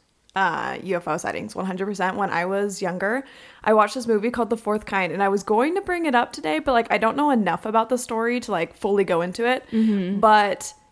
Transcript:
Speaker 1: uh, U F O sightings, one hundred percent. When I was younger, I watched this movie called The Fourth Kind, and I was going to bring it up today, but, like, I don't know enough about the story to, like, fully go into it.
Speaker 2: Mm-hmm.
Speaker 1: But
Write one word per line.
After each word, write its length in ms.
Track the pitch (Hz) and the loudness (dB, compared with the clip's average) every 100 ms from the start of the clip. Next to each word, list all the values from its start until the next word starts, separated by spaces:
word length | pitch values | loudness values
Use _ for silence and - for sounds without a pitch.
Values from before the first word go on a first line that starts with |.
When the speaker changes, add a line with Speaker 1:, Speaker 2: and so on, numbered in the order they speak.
| _ _ _ | _ _ _
Speaker 1:
uh, 440 | 190 180 156 123 - | -2 0 0 -6 -6
U 140 | 185 175 | -4 -4
F 140 | 160 | -2
O 80 | 165 | -4
sightings, 400 | - 175 214 - | -4 -6 -8 -6
one 80 | 190 | -4
hundred 220 | 185 196 | -4 -6
percent. 280 | 196 185 196 | -2 -2 -2
When 140 | 190 | -2
I 160 | 170 180 | -2 -2
was 360 | 196 202 185 | -2 -2 -4
younger, 440 | 185 180 196 254 269 - - - 214 | -4 -2 -2 -4 -6 -18 -20 -6 2
I 80 | |
watched 220 | 220 214 254 | 4 4 2
this 120 | 226 | 0
movie 240 | 214 226 | 0 0
called 180 | 240 214 | -2 -2
The 60 | 226 | -2
Fourth 300 | 208 214 - | -2 -4 -2
Kind, 260 | 196 175 | -2 -2
and 100 | 175 | 0
I 60 | 196 | 2
was 160 | 202 | 2
going 320 | 196 214 294 370 | 2 2 2 0
to 60 | |
bring 240 | 392 349 320 | -2 -2 2
it 100 | 240 | 2
up 160 | - | 0
today, 280 | - 311 311 | -4 -4 -2
but, 120 | 302 | 2
like, 160 | 233 226 | 2 2
I 80 | 208 | 0
don't 200 | 220 277 | 0 2
know 140 | 294 | 2
enough 340 | 247 180 170 220 | 2 2 -2 0
about 240 | 220 233 | 0 2
the 80 | 247 | -2
story 420 | - 220 233 247 | -2 -2 0 -2
to, 100 | 240 | -2
like, 260 | 180 170 - | -2 -4 -4
fully 260 | 202 202 | 0 2
go 160 | 190 170 | 2 2
into 260 | 180 185 233 | 0 -2 0
it. 200 | 254 - | -2 -2
Speaker 2:
Mm-hmm. 480 | 220 220 202 180 196 | 2 2 2 0 2
Speaker 1:
But 520 | 220 214 202 - - - _ | 4 6 4 -2 -8 -14 _